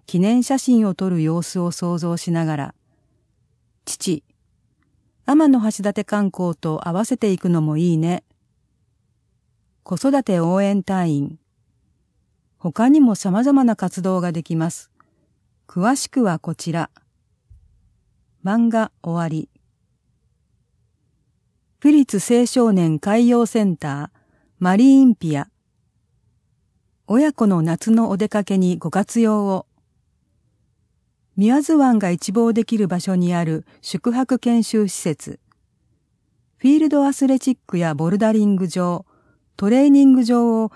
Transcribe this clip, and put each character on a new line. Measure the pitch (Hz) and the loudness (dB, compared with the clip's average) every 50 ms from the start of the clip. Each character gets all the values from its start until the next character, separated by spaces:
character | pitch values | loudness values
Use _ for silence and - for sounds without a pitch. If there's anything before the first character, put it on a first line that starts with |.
| _ | _
記 | - - 175 | -6 -2 0
念 | 185 214 240 247 240 | 2 2 2 0 0
写 | - 269 262 | 0 -2 -2
真 | - 262 247 226 220 196 | 0 2 2 2 2 0
を | 180 | -2
撮 | - 190 190 | -4 -4 -2
る | 180 165 156 | -2 -2 -2
様 | 156 165 175 | -2 -2 -4
子 | 165 - - 185 | -4 -6 -6 -6
を | 175 175 | -4 -4
想 | 160 - 185 175 175 165 | -6 -6 -6 -6 -4 -4
像 | 170 170 170 170 | -4 -4 -6 -6
し | - 175 170 | -4 -4 -4
な | 165 165 | -2 -2
が | 156 156 143 | -4 -4 -6
ら。 | 139 - - _ _ _ _ _ _ _ _ _ _ _ _ _ _ _ _ _ _ _ _ _ _ | -8 -10 -12 _ _ _ _ _ _ _ _ _ _ _ _ _ _ _ _ _ _ _ _ _ _
父。 | - - - - 190 165 147 - _ _ _ _ _ _ _ _ _ _ _ _ _ _ _ _ _ _ _ _ | -16 -14 -8 -6 -6 -6 -6 -8 _ _ _ _ _ _ _ _ _ _ _ _ _ _ _ _ _ _ _ _
天 | - 277 311 320 285 | 0 2 4 4 4
橋 | 262 240 214 220 - - 196 | 4 4 2 -2 -4 -4 -4
立 | 208 202 214 202 | -4 -4 -4 -6
観 | - 214 208 202 190 | -4 -2 -2 -2 -2
光 | - - 180 175 165 | -2 -4 -4 -4 -4
と | - - 160 156 - - 175 | -4 -6 -6 -6 -4 -6 -6
合 | |
わ | 170 185 226 | -4 -4 -2
せ | - 262 | -4 -4
て | - 233 208 | -2 0 -2
い | 190 170 | -2 0
く | - 180 | 0 0
の | 170 165 | 0 0
も | 156 151 151 156 | 0 0 0 0
い | 175 180 165 | 0 0 0
い | 156 | 0
ね。 | 160 170 170 - - _ _ _ _ _ _ _ _ _ _ _ _ _ _ _ _ _ _ _ _ _ _ _ _ _ _ _ _ _ _ _ _ | 0 -2 -2 -4 -8 _ _ _ _ _ _ _ _ _ _ _ _ _ _ _ _ _ _ _ _ _ _ _ _ _ _ _ _ _ _ _ _
子 | - 180 | -8 -8
育 | 170 - 277 277 277 | -2 -2 0 0 0
て | 240 - 190 170 | 0 0 -2 0
応 | 165 170 180 196 | 0 0 0 0
援 | 202 196 202 196 180 | 0 0 -2 -2 -2
隊 | - 190 185 175 165 | -4 -4 -2 -2 -2
員。 | 147 143 139 151 156 - _ _ _ _ _ _ _ _ _ _ _ _ _ _ _ _ _ _ _ _ _ _ _ _ | -2 -2 -4 -6 -10 -16 _ _ _ _ _ _ _ _ _ _ _ _ _ _ _ _ _ _ _ _ _ _ _ _
他 | - 175 - - 226 262 | -10 -8 -4 0 2 4
に | 294 311 | 4 6
も | 277 233 202 | 4 4 2
様 | - - 190 180 214 247 | 0 -2 -2 -2 0 0
々 | 285 277 269 254 | 2 2 2 2
な | 233 208 | 2 0
活 | - 190 175 - 190 | -2 -4 -6 -6 -6
動 | 175 190 185 180 | -4 -4 -2 -2
が | 175 175 | -4 -4
で | 160 170 | -6 -6
き | 151 - 170 | -6 -6 -4
ま | 160 160 170 | -4 -4 -4
す。 | - - - _ _ _ _ _ _ _ _ _ _ _ _ _ _ _ _ _ | -6 -10 -18 _ _ _ _ _ _ _ _ _ _ _ _ _ _ _ _ _
詳 | - 180 185 233 277 | -6 -2 0 0 0
し | 269 - - | -2 -4 -6
く | - 269 233 | -4 -2 0
は | 190 165 156 | 0 -2 -4
こ | - 175 156 | -6 -10 -10
ち | - - 175 | -8 -8 -8
ら。 | 151 170 147 - _ _ _ _ _ _ _ _ _ _ _ _ - - _ _ _ _ _ _ _ _ _ _ _ _ _ _ _ _ - | -6 -6 -6 -8 _ _ _ _ _ _ _ _ _ _ _ _ -20 -20 _ _ _ _ _ _ _ _ _ _ _ _ _ _ _ _ -6
漫 | 190 208 233 233 233 | -2 0 0 0 2
画 | 220 226 220 - - _ - | 0 0 -2 -4 -8 _ -10
終 | 170 165 | -6 -6
わ | 170 165 165 | -4 -4 -4
り。 | 160 156 - - _ _ _ _ _ _ _ _ _ _ _ _ _ _ _ _ _ _ _ _ _ _ _ _ _ _ _ _ _ _ _ _ _ _ _ _ _ _ _ _ _ _ _ _ _ _ | -6 -8 -8 -10 _ _ _ _ _ _ _ _ _ _ _ _ _ _ _ _ _ _ _ _ _ _ _ _ _ _ _ _ _ _ _ _ _ _ _ _ _ _ _ _ _ _ _ _ _ _
府 | - 294 | 2 4
立 | 302 294 262 - - 190 | 4 4 4 2 0 -4
青 | - - 240 240 247 - | 0 2 2 2 2 2
少 | - 254 240 226 202 | 2 2 2 2 2
年 | 185 170 160 156 147 | 2 2 2 0 -2
海 | - 202 208 233 240 240 | -2 0 2 2 4 4
洋 | 240 240 233 | 4 2 0
セ | - - 226 208 | 0 0 0 0
ン | 190 170 - | 0 -2 -4
タ | - 143 139 143 156 - | -6 -8 -8 -8 -10 -12
ー、 | _ _ _ _ _ _ _ _ _ _ | _ _ _ _ _ _ _ _ _ _
マ | 180 180 185 | 0 2 4
リ | 202 254 | 4 6
ー | 269 269 269 269 | 6 6 8 6
ン | 254 220 | 6 4
ピ | - - 160 147 139 | 2 -2 -4 -4 -4
ア。 | - - _ _ _ _ _ _ _ _ _ _ _ _ _ _ _ _ _ _ _ _ _ _ _ _ _ _ _ _ _ _ _ | -6 -10 _ _ _ _ _ _ _ _ _ _ _ _ _ _ _ _ _ _ _ _ _ _ _ _ _ _ _ _ _ _ _
親 | - 202 254 302 311 | -2 0 2 2 0
子 | - - 226 | 0 0 0
の | 202 190 165 | 2 2 2
夏 | 160 165 165 - - 220 | 0 -2 -2 -4 0 0
の | 226 226 226 - | 2 2 2 0
お | 196 180 | -2 -4
出 | 214 208 | -4 -2
か | - 208 196 | -2 -4 -2
け | - 196 190 | -2 0 0
に | 185 180 180 - | 0 0 -2 -2
ご | - 165 | -6 -4
活 | - 180 208 - - 233 | -4 -4 -4 -2 0 0
用 | 226 220 214 208 202 | 0 2 0 0 -2
を。 | 196 190 185 - - _ _ _ _ _ _ _ _ _ _ _ _ _ _ _ _ _ _ _ _ _ _ _ _ _ _ _ _ _ _ _ _ _ | -4 -4 -6 -8 -12 _ _ _ _ _ _ _ _ _ _ _ _ _ _ _ _ _ _ _ _ _ _ _ _ _ _ _ _ _ _ _ _ _
宮 | 190 202 220 254 294 | 0 0 2 2 2
津 | 285 - 320 | 2 2 2
湾 | 302 269 254 240 214 | 2 4 4 2 2
が | 202 175 | 0 -2
一 | 175 - - - | -4 -4 -4 -4
望 | 190 233 233 233 220 | -2 0 0 2 0
で | 233 220 | 0 -2
き | - 233 214 | -2 -2 -2
る | 208 165 | -2 -2
場 | 180 175 | -2 -4
所 | - 190 185 | -4 -2 -2
に | 180 180 175 175 | 0 0 0 -2
あ | 170 170 | -2 -2
る | 160 160 156 - _ _ _ | -4 -4 -6 -8 _ _ _
宿 | - - - 156 - 247 | -14 -12 -10 -6 -4 -4
泊 | 233 254 262 - 262 233 | -2 -2 -2 -2 -2 -2
研 | - 247 233 233 214 | 0 0 0 0 0
修 | - - 220 208 185 | 0 -2 -2 -2 -2
施 | - - | -4 -6
設。 | - 180 147 - - - - - _ _ _ _ _ _ _ _ _ _ _ _ _ _ _ _ _ _ _ _ _ _ _ _ | -6 -6 -6 -6 -10 -16 -18 -18 _ _ _ _ _ _ _ _ _ _ _ _ _ _ _ _ _ _ _ _ _ _ _ _
フ | - 262 | 2 2
ィ | 294 | 4
ー | 311 | 4
ル | 311 302 | 2 2
ド | 302 285 285 | 2 2 0
ア | 277 269 | 0 0
ス | - 277 262 | 0 0 0
レ | 262 254 | 0 0
チ | - 262 | 0 -2
ッ | 247 - _ - | -4 -4 _ -6
ク | - 170 | -4 -4
や | 170 165 151 | -2 -2 -2
ボ | 139 160 170 | -2 -2 -2
ル | 202 196 | 0 0
ダ | 220 220 | 0 2
リ | 220 220 208 | 2 2 2
ン | 208 196 | 2 0
グ | 180 185 170 | 0 -2 -4
場、 | - 185 180 175 175 - - _ _ _ _ _ _ _ _ _ _ | -4 -4 -4 -4 -4 -6 -10 _ _ _ _ _ _ _ _ _ _
ト | - 202 202 | -6 -2 0
レ | 233 262 285 | 2 4 4
ー | 294 | 6
ニ | 277 277 277 | 6 6 8
ン | 269 262 | 6 6
グ | 254 240 | 6 4
場 | 220 240 240 233 233 226 226 220 | 2 2 2 2 2 0 0 -2
を | 208 - | -4 -8